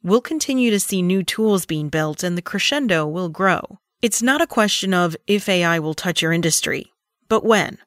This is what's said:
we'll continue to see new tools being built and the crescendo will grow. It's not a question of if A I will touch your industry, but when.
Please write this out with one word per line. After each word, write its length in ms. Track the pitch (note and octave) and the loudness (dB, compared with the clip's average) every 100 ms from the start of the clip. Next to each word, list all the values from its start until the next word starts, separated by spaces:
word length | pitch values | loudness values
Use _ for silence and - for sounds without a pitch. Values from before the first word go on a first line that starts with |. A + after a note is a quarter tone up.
we'll 180 | F3 G#3+ | 2 2
continue 480 | - D#4+ - C4 B3 | 2 -6 -2 0 2
to 100 | G#3 | 2
see 220 | - G3 | 0 0
new 220 | F3+ F#3+ | 0 0
tools 420 | F3+ - A3 G3 - | 0 0 2 2 0
being 240 | D#3 D3+ | -4 -2
built 320 | D#3+ D#3 D3+ | -2 -2 -2
and 160 | F3+ F3 | -4 -4
the 60 | |
crescendo 640 | - G3 - C#4+ C4 E3+ D3+ | -4 -4 -2 0 0 0 0
will 220 | E3 F3+ | -4 -6
grow. 500 | D#3 F#3+ E3+ - - _ _ | 0 0 0 -4 -18 _ _
It's 180 | A#3 - | -2 0
not 200 | A#3+ C#4+ | 0 2
a 120 | E4+ - | 0 2
question 340 | G#3 - F#3+ | 0 0 0
of 240 | F3+ F3 D#3+ - | 2 0 -2 -2
if 240 | G3+ G3+ | -2 2
A 140 | F#3 | 0
I 160 | E3+ E3+ | 2 0
will 160 | D#3 D#3+ | -2 -4
touch 260 | F3+ E3 | -4 -2
your 120 | D#3+ | 2
industry, 600 | E3 E3 D#3 - C3 - _ _ _ _ | 2 2 0 -2 -6 -8 _ _ _ _
but 140 | A3 | 0
when. 360 | - G#3+ D#3 - | 4 2 2 -8